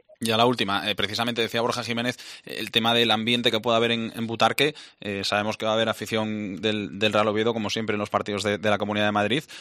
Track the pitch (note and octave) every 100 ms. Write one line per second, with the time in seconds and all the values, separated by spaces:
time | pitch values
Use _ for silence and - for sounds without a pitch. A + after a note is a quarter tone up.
0 | _ - A2+ A2+ B2 A#2+ G2 G2 G#2 G2+
1 | G2+ G#2+ A#2+ A#2+ A2 A#2 A#2+ A#2 A2+ A#2
2 | B2 - - - - - A2 A#2 A2+ A#2
3 | A2+ A2 A2+ A#2+ A#2 A2 A#2 A2+ A#2 A#2
4 | A2+ A2+ A2+ A2+ A2+ A#2 C#3+ - - -
5 | G#2 G2 F#2+ G#2 G#2+ G#2+ A2 A2 A2 -
6 | G#2 A2 A2 G#2+ G#2 F#2 G#2+ G#2+ G2 F#2+
7 | G#2+ G#2 G#2+ G#2+ A2+ A2+ G2+ A2+ G#2+ G#2
8 | G#2 G2+ G2+ G2+ G#2 G2+ G#2+ G2+ G#2 G#2
9 | G#2 G#2 G#2 C#3 - -